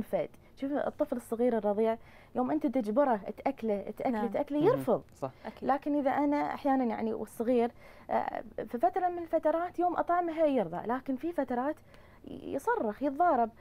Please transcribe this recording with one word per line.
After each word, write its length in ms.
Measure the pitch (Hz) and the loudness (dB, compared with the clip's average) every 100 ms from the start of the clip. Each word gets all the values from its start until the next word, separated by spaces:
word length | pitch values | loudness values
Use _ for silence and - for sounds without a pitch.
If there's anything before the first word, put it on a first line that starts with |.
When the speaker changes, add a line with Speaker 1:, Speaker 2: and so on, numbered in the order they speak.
| 220 | 2
Speaker 1:
fed. 160 | 185 143 - - - | 0 -2 -6 -20 -8
شوف 160 | 277 | -4
الطفل 440 | 285 - - 294 240 | -2 -2 -2 -2 -2
الصغير 420 | - 220 247 226 | -4 2 2 4
الرضيع 400 | 208 202 220 226 - - - - | 2 2 2 0 -6 -20 -8 -2
يوم 160 | 254 | 0
أنت 160 | 302 294 | 2 0
تجبره 480 | 262 208 214 277 214 | 0 2 2 4 2
تأكله، 680 | 185 - - 269 226 202 - - | -2 -6 -4 -2 -2 -2 -4 -4
تأكله، 140 | 269 | -2
Speaker 2:
نعم. 160 | 220 208 | 0 -2
Speaker 1:
تأكله، 320 | 202 294 294 | -2 -2 2
Speaker 3:
مهم. 80 | 349 | 4
Speaker 1:
يرفض. 360 | 523 262 170 - - | 4 2 0 -2 -8
Speaker 3:
صح. 160 | 135 - - | -8 -8 -14
Speaker 2:
أكيد. 240 | - 233 | -6 0
Speaker 1:
لكن 260 | 277 302 294 | 0 0 0
إذا 140 | 277 | 0
أنا 420 | - 294 294 294 | 2 2 0 -2
أحيانا 300 | 233 285 269 | -2 2 2
يعني 300 | 247 214 220 | 2 -2 -4
والصغير، 580 | 220 220 - 226 247 233 - - - - | -4 -6 -4 0 2 2 -2 -20 -16 -4
آه، 340 | 220 - - - - | -2 -2 -6 -8 -10
في 200 | 220 240 | -8 0
فترة 300 | 349 370 359 | 0 2 -2
من 80 | 349 | -2
الفترات 600 | 330 320 311 330 349 - | -2 0 2 0 -2 0
يوم 180 | 349 330 | 0 0
أطعمه 420 | 311 349 349 320 | 0 0 0 2
يرضى، 480 | 311 262 170 170 - | 2 2 0 -4 -4
لكن 280 | 254 262 254 | -4 -4 -4
في 160 | 330 | -4
فترات 420 | 339 269 247 269 302 - - - - - | -4 -2 -2 -2 -6 -10 -20 -20 -20 -16
يصرخ، 760 | 85 - 277 - 466 233 208 | -14 -6 -4 -2 0 -2 -2
يتضارب. 460 | 285 269 349 262 226 - | -2 2 2 4 0 -4